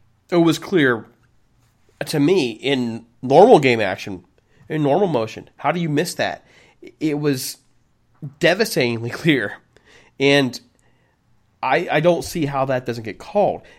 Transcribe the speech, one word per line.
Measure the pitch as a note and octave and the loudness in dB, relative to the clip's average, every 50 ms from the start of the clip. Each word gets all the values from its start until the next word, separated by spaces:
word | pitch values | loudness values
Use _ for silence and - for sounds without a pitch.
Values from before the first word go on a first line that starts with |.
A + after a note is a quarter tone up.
| _ _ _ _ _ - | _ _ _ _ _ -2
It | F3+ | 0
was | E3+ E3 E3 D3+ - | 2 2 2 0 -2
clear | - - G3 E3 C#3 B2+ A#2+ G#2+ - - _ _ _ _ _ _ _ _ _ _ _ _ _ _ _ _ _ - - | -4 -2 0 2 2 2 2 0 -4 -14 _ _ _ _ _ _ _ _ _ _ _ _ _ _ _ _ _ -12 -8
to | - - D3+ | -4 -2 0
me | C#3+ D#3+ G3 F#3 C3+ A#2 | 2 2 2 2 0 -2
in | G#2+ - - C3+ C#3+ B2+ B2 A#2 A2+ A2+ - _ _ - | -4 -4 -4 -2 -2 -2 -2 -4 -6 -10 -12 _ _ -8
normal | C3 B2+ C#3 E3 G#3 B3+ A3 D#3+ | -2 4 6 8 8 8 8 6
game | C#3 B2+ A#2+ A2+ | 6 4 2 2
action, | G#2 F#2 G2 - - G#2 F#2+ E2+ - _ _ _ _ _ _ _ - - | 0 -2 -2 -6 -8 -12 -12 -14 -16 _ _ _ _ _ _ _ -12 -8
in | D#3 D#3 D3 | -6 -2 0
normal | C3+ C#3+ F#3+ G#3 | 0 2 0 0
motion. | F3 D3 A#2 A2 A2 - G2+ - _ _ | 0 0 -2 -4 -4 -8 -16 -20 _ _
How | - - D3 | -6 -4 -4
do | E3 F3+ | -2 -2
you | F3 D#3 | -2 -2
miss | D3 - F3+ F3+ - | -2 -2 -2 -4 -4
that? | - A#2 F#2 - - _ _ _ _ _ _ _ _ - - - - | -6 -6 -6 -6 -10 _ _ _ _ _ _ _ _ -20 -20 -12 -6
It | D3 D#3 C#3+ D3 | -4 -4 -2 -2
was | D3+ D3 C3+ B2 - - - _ _ _ _ _ _ _ _ _ _ _ _ - D#3 C3+ - - | -2 -2 -2 -2 -6 -10 -12 _ _ _ _ _ _ _ _ _ _ _ _ -18 -18 -16 -6 0
devastatingly | F3 D#3+ F3+ G#3 A3 - - E3 B2 A#2+ A#2 A2+ A#2 A#2+ | 2 2 2 2 0 -2 0 -2 0 0 -2 -4 -6 -8
<laughs> | |
clear. | - - - E3+ C#3+ A#2+ G2+ G2 - - _ _ _ _ _ _ - - _ _ _ - | -8 -2 0 2 2 2 0 -6 -8 -12 _ _ _ _ _ _ -20 -20 _ _ _ 0
And | C3+ C#3 C#3 C#3+ C3+ A#2+ A#2+ - _ _ _ _ _ _ _ _ _ _ _ _ _ _ _ _ _ _ _ - | 2 4 4 4 2 0 -4 -8 _ _ _ _ _ _ _ _ _ _ _ _ _ _ _ _ _ _ _ -8
I, | - C3 C#3 E3 F3 - | -2 0 0 0 0 -2
I | C#3+ D#3 | -2 0
don't | D#3+ F3 E3+ C#3 - | 2 2 2 0 -2
see | - - F3 D3 | -6 -6 -4 -4
how | C#3 C#3+ C3+ C3+ | -4 -2 -2 -2
that | C3 C3 B2+ B2+ | -2 -2 -4 -4
doesn't | B2+ A#2 A#2+ G#2+ | -6 -8 -8 -10
get | G#2+ - - | -12 -14 -14
called. | - - - G#3 F#3+ C3 E2 - - - - | -12 -6 -2 0 0 0 -2 -4 -12 -20 -20